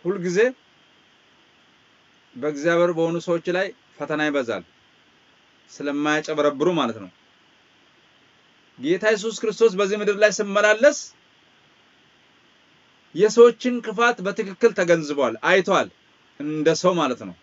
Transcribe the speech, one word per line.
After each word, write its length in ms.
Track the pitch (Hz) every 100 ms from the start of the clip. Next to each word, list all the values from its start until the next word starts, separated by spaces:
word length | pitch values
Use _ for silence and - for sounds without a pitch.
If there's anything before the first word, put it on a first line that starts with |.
ሁልጊዜ 340 | 175 196 180 175 247 254 _ _ _ _ _ _ _ _ _ _ _ _ _ _ _ _ _ 120
በእግዚአብሔር 540 | 147 143 160 170 175
በሆኑ 240 | 160 165 170
ሰዎች 260 | 170 170 180
ላይ 180 | 175 196 - _
ፈተና 300 | - 147 151
ይበዛል፣ 420 | 151 143 117 101 - _ _ _ _ _ _ _ _ _ _
ስለማያጨበረብሩ 960 | - 143 143 151 151 151 151 147 139 165
ማለት 260 | 170 123 110
ነው። 120 | 92 _ _ _ _ _ _ _ _ _ _ _ _ _ _ _ _ -
ጌታ 260 | 131 180 214
ኢየሱስ 300 | 214 220 208
ክርስቶስ 340 | 214 196 226
በዚህ 220 | 185 196 208
ምድር 200 | 202 202
ላይ 160 | 214
ሲመላለስ 680 | 202 202 196 208 214 277 - - _ _ _ _ _ _ _ _ _ _ _ _ _ _ _ _ _ _ _ _
የሰዎችን 600 | 156 208 220 240 233 254 247
ክፋት 360 | 220 208 233 233
በትክክል 520 | 185 202 196 185 233
ተገንዝቧል፣ 600 | 196 175 165 147 143 123 113
አይቷል፣ 460 | 156 190 185 170 104 _ _ _ _ _
እንደ 280 | 147 156 151
ሰው 180 | 156 180
ማለት 260 | 175 143 117
ነው። 140 | 101 90